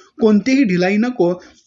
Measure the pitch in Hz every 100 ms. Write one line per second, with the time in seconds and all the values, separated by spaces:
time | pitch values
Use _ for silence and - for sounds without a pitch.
0 | _ - 220 208 196 269 254 180 180 208
1 | 240 247 175 180 - _